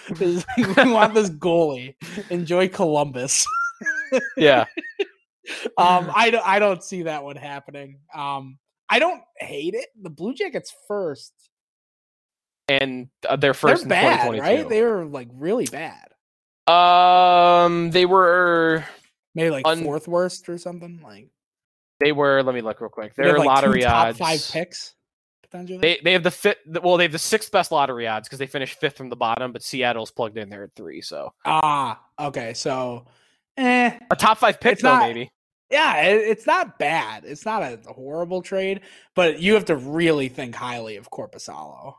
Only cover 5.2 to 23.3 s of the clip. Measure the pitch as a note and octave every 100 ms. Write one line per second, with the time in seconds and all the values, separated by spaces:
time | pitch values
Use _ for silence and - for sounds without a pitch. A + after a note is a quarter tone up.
5.2 | _ _ - - - - F3+ F3+ F3+ G3+
6.2 | A#3 A3+ G3 G3 G#3 F3+ - F#3 E3 D3+
7.2 | C#3+ C#3 C#3+ C#3+ C#3 C#3+ C#3 C#3 C#3+ D#3
8.2 | C#3+ C#3 C3+ C3+ _ _ - A3+ E4 D#4+
9.2 | _ _ - C#3+ D#3+ G#3+ - A3 F#3 D3
10.2 | F#3+ - F#4+ A#3 - - _ G#3 F3+ C3+
11.2 | - _ _ _ _ _ _ _ _ _
12.2 | _ _ _ _ - C#3 C3+ B2+ B2+ _
13.2 | - C#3 C#3 C3 D3+ E4+ G3 F3+ C4+ D#4
14.2 | A#2 A2 E3 B3+ C#4 A3 A#3 G#3 D#3+ C#3+
15.2 | A#2+ B2 D#3 A#3+ - E3+ D#3 F#2 - _
16.2 | _ _ _ _ - E3+ F3 F3+ F3+ F3+
17.2 | F3+ F3 F3 F3 F3 E3+ E3+ E3+ F3+ F#3+
18.2 | F3+ F3+ F3 E3+ E3 D#3+ D3+ - _ _
19.2 | _ E3 E3 C#3+ D3+ E3 D#3+ D3 D#3 F3
20.2 | F3+ F3+ - F3 F3 F3 E3+ F3 D3 G2+
21.2 | B2+ _ _ _ _ _ _ _ C#3+ C#3+
22.2 | C#3+ C3+ C3 B2+ A2 G#2+ A2 - G#2+ -
23.2 | C#3